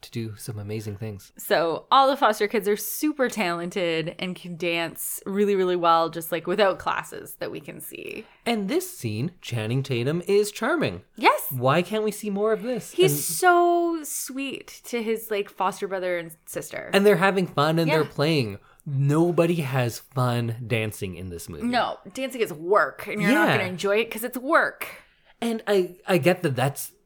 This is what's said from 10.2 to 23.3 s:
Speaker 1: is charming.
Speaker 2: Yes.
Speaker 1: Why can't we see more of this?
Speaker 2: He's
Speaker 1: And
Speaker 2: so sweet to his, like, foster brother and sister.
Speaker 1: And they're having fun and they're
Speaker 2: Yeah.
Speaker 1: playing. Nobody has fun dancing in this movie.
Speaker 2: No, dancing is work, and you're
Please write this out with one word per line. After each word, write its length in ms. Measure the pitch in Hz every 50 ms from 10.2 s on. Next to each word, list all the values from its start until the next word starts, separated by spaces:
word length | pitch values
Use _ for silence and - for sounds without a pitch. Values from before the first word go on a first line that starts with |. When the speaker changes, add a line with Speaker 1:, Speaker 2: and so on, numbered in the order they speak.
| 175 -
Speaker 1:
is 240 | 196 202 208 202 -
charming. 500 | - 226 240 330 330 220 120 92 87 - _ _
Speaker 2:
Yes. 300 | - 226 403 571 605 - -
Speaker 1:
Why 320 | 143 123 120 131 139 170 180
can't 220 | 175 208 220 214
we 80 | 214 202
see 180 | - - 208
more 220 | 196 196 208 220 220
of 100 | 202 185
this? 300 | 240 254 220 - - -
Speaker 2:
He's 180 | - 359 381
Speaker 1:
And 100 | - 294
Speaker 2:
so 800 | - - - - - 359 349 349 349 349 349 349 339 339 339 330 294
sweet 800 | - - - - - 254 262 277 269 226 - - - - - _
to 180 | - - 240 220
his, 300 | 220 226 220 220 - 214
like, 180 | 202 202 202
foster 380 | - - 190 185 190 - - 185
brother 280 | 190 190 180 180 180
and 140 | 175 170 165 160 _ _
sister. 440 | - - 175 - - - - - - -
Speaker 1:
And 120 | 196 196
they're 120 | 208 202
having 320 | 165 185 196 185 196 185 -
fun 320 | - - 143 156 160 165
and 100 | 165 156
they're 120 | 151 160 151
Speaker 2:
Yeah. 40 | 143
Speaker 1:
playing. 500 | - - 143 156 165 147 123 107 98 98 _ _ _ _ _
Nobody 680 | 160 139 135 139 139 147 156 170 175 170 165 170 170 180
has 420 | 165 156 127 131 135 123 117 113 -
fun 600 | - _ - 131 127 123 120 120 117 117 113 117 123
dancing 520 | 107 117 113 110 107 104 - - 95 90
in 120 | 80 92 92
this 200 | 87 85 - -
movie. 180 | 87 73 -
Speaker 2:
No, 320 | 240 247 240 196 107 - - - 202 -
dancing 260 | - 262 262 262 247
is 120 | 220 - 175
work, 560 | 151 160 175 208 202 156 135 - - - 202
and 120 | 170 165
you're 120 | 170 180